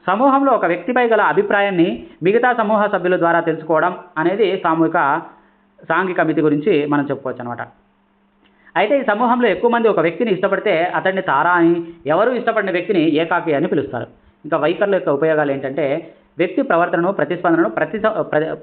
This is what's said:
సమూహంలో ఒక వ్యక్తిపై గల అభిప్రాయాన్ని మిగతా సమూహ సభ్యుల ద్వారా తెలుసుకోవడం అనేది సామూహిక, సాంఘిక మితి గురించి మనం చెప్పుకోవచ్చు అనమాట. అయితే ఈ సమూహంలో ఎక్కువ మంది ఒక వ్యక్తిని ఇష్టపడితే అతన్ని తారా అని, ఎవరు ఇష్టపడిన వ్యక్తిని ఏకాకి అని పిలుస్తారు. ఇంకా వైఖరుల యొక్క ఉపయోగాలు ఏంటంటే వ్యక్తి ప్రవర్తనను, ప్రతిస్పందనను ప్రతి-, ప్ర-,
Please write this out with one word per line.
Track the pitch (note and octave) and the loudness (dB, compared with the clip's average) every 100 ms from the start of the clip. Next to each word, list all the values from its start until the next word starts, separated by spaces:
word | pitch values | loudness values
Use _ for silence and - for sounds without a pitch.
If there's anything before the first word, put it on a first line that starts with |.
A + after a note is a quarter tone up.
| - | -4
సమూహంలో | G3 C#4 C4+ C#4 | 2 2 2 2
ఒక | C4 | 2
వ్యక్తిపై | F#3 F3 E3+ B3 A#3+ | 0 -2 -2 0 2
గల | A3 | 2
అభిప్రాయాన్ని | F3+ D3+ G3+ G#3 G3+ F#3 E3 A#2+ - - | 2 2 2 2 2 2 0 0 -10 -4
మిగతా | E3+ A3 B3 | 0 2 2
సమూహ | A#3+ G#3 G#3+ G#3 | 0 0 0 0
సభ్యుల | G3 F3 F3+ | 0 0 2
ద్వారా | E3+ E3+ | 2 2
తెలుసుకోవడం | E3 D#3 D#3 D#3 E3+ F3+ - - | 0 -2 0 0 0 -2 -10 -4
అనేది | E3 G3+ G3 F#3 | -2 0 0 0
సామూహిక, | E3+ D#3+ D#3+ E3+ C#3+ D#3 E3 - _ _ _ _ - | 0 2 2 2 0 0 -4 -18 _ _ _ _ -4
సాంఘిక | E3 F#3+ F3 | -2 0 0
మితి | D#3+ D#3 | 0 2
గురించి | D3+ D3 D#3 D#3+ C#3+ | 2 2 2 0 0
మనం | D3 C#3+ | -2 -2
చెప్పుకోవచ్చు | C3+ C3 B2 | -4 -8 -8
అనమాట. | A#2+ A#2+ A2+ _ _ _ _ _ _ _ _ _ _ E3 | -10 -10 -12 _ _ _ _ _ _ _ _ _ _ -2
అయితే | G#3 C#4 | 0 0
ఈ | |
సమూహంలో | B3 G#3 A#3+ B3 A#3+ | 0 0 0 2 0
ఎక్కువ | F3+ A#3+ | 2 0
మంది | A#3 A3+ | 2 2
ఒక | F3+ | 2
వ్యక్తిని | D#3+ E3+ A#3+ | 0 0 -2
ఇష్టపడితే | F#3 F#3+ F#3+ G#3 E3 F3 E3 | 0 0 0 0 0 0 -2
అతన్ని | E3+ F#3+ | -2 -2
తారా | F#3 C#3 D#3+ | 0 2 2
అని, | F3 E3+ E3+ E3+ - C3+ | 4 4 2 -4 -8 -2
ఎవరు | D#3+ A#3 | 0 2
ఇష్టపడిన | B3 - A3 G3 | 0 -2 -2 -2
వ్యక్తిని | F3+ F3 F3+ | -2 -2 0
ఏకాకి | G3 D3 E3+ F3 E3 | 2 2 0 -2 -2
అని | C#3 E3+ | -2 0
పిలుస్తారు. | E3+ - A#2+ - _ _ _ | -2 -4 -6 -10 _ _ _
ఇంకా | D3+ D#3 | -4 -2
వైఖరుల | D3+ F3+ G3+ | 0 0 0
యొక్క | F#3+ F3 | 0 0
ఉపయోగాలు | C#3+ D#3+ D#3 D3 | 0 0 2 0
ఏంటంటే | C3+ C3+ C#3 C#3+ D3+ E3 - _ - | -2 -6 -4 -2 -4 -8 -20 _ -4
వ్యక్తి | F3 - | -2 -2
ప్రవర్తనను, | - E3+ F3 E3+ F3 | 0 0 2 0 0
ప్రతిస్పందనను | G3+ D3 F3 F3 E3 E3 | -2 -2 -2 0 2 0
ప్రతి-, | - D#3 A3 G#3+ F3 | -2 -4 -2 -2 -2
ప్ర-, | D3 D#3 D#3 D#3 | -2 -2 -2 -6